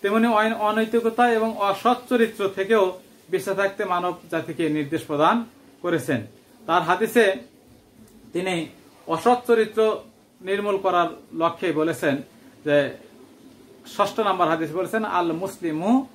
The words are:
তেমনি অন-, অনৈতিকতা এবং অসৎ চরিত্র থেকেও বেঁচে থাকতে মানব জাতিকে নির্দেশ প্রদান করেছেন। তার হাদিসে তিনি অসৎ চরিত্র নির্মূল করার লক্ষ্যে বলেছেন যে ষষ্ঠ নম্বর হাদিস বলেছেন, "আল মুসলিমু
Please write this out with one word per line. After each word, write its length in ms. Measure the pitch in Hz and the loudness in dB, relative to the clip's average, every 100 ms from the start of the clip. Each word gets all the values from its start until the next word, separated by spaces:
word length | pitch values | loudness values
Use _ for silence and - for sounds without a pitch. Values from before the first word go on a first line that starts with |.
তেমনি 240 | 202 226 233 | 2 2 4
অন-, 280 | 214 220 | 4 2
অনৈতিকতা 760 | 220 214 214 220 233 226 220 240 | 0 0 0 2 2 0 2 2
এবং 240 | 226 220 214 | 4 0 0
অসৎ 380 | 202 196 240 247 - | -2 2 0 0 0
চরিত্র 400 | 247 220 - 196 | 2 2 0 -4
থেকেও 440 | 196 196 220 185 180 - - - | -2 2 4 2 -2 -18 -20 -6
বেঁচে 220 | 180 - | -4 -2
থাকতে 300 | 175 196 196 | -2 -2 -2
মানব 300 | 202 180 180 170 165 | -2 -2 -2 -6 -6
জাতিকে 380 | 165 160 160 160 | -6 -6 -4 -2
নির্দেশ 340 | 151 143 156 | -2 -2 -6
প্রদান 420 | - 147 160 233 226 - - - | -4 2 2 2 -4 -16 -20 -8
করেছেন। 440 | 175 165 - 127 104 - _ - - | -2 -2 -2 -4 -6 -18 _ -16 -2
তার 160 | 170 | -2
হাদিসে 500 | 165 185 220 240 208 190 - _ - - _ - - - - | 0 0 2 4 4 0 -10 _ -20 -20 _ -20 -20 -20 -10
তিনি 340 | 170 185 175 156 - - - - | -6 -4 -4 -6 -14 -20 -20 -6
অসৎ 380 | 160 233 247 - | 0 2 2 4
চরিত্র 520 | 233 220 220 220 202 - _ _ _ | 2 2 2 0 0 -10 _ _ _
নির্মূল 380 | 185 196 208 196 | -6 -4 -2 0
করার 580 | 190 175 165 - - 160 | 2 2 0 -4 -12 -2
লক্ষ্যে 360 | 170 175 185 | -2 0 -2
বলেছেন 440 | 156 156 156 160 139 - - - - | 0 -2 0 0 -2 -6 -20 -20 -10
যে 320 | 151 147 139 - - - - - - - - - - | 0 2 2 -6 -20 -20 -20 -20 -20 -20 -20 -20 -14
ষষ্ঠ 340 | - 196 - | -2 -2 0
নম্বর 280 | 208 185 160 | -2 0 0
হাদিস 240 | 165 160 | 0 -2
বলেছেন, 320 | 165 180 220 | -4 -4 -4
"আল 280 | 220 175 170 | -2 -2 -2
মুসলিমু 720 | 165 190 - 170 156 185 254 262 | -2 -6 -6 -6 -2 2 2 0